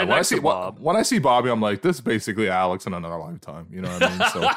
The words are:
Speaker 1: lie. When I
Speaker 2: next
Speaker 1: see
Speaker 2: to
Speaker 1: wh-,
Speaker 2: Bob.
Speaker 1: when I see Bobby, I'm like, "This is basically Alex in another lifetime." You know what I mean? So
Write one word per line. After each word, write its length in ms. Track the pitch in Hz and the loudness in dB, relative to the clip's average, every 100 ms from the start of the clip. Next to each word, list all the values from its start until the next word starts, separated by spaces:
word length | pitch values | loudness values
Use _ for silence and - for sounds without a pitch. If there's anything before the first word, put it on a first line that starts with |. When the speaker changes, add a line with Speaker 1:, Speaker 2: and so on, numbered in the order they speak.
Speaker 1:
lie. 40 | |
When 140 | 87 - | 2 2
I 0 | |
Speaker 2:
next 100 | 175 | 2
Speaker 1:
see 80 | - | 0
Speaker 2:
to 60 | |
Speaker 1:
wh-, 20 | |
Speaker 2:
Bob. 340 | 151 92 92 104 | 0 0 -4 -4
Speaker 1:
when 140 | 151 202 | 0 2
I 60 | |
see 160 | - 226 | 2 2
Bobby, 320 | 131 123 123 | 4 4 4
I'm 100 | 113 | 2
like, 220 | 107 101 | 0 2
"This 140 | 175 147 | 0 0
is 60 | |
basically 460 | 117 110 110 104 101 | -2 -2 -2 -2 0
Alex 380 | 92 92 95 101 | 2 0 -2 -4
in 80 | |
another 220 | 87 85 85 | -6 -6 -8
lifetime." 480 | 80 85 - 78 85 | -10 -12 -14 -16 -14
You 100 | - | -8
know 120 | - | -8
what 100 | 90 | 0
I 40 | 254 | 0
mean? 180 | 180 | 2
So 240 | 226 180 254 | 0 2 0